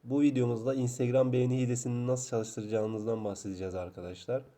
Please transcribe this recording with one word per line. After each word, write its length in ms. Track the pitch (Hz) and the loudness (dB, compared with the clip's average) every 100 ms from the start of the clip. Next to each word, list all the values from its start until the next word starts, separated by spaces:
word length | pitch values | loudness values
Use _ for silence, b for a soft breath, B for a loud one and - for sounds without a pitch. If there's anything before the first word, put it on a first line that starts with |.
Bu 180 | 120 139 | -2 4
videomuzda 540 | 147 127 120 117 120 135 | 4 4 2 2 0 0
Instagram 580 | 123 - 123 127 127 | -2 0 2 4 4
beğeni 280 | 127 127 127 | 4 2 2
hilesini 460 | 127 123 123 120 123 | 2 0 0 -2 0
nasıl 220 | 127 - | -2 0
çalıştıracağınızdan 960 | 117 110 - 107 110 110 110 107 113 104 | -2 -2 -6 -2 0 0 -2 -2 -2 -2
bahsedeceğiz 500 | 95 101 92 95 92 | -6 -8 -6 -6 -4
arkadaşlar. 680 | 87 90 90 92 - 127 127 | -6 -8 -10 -10 -4 -4 -4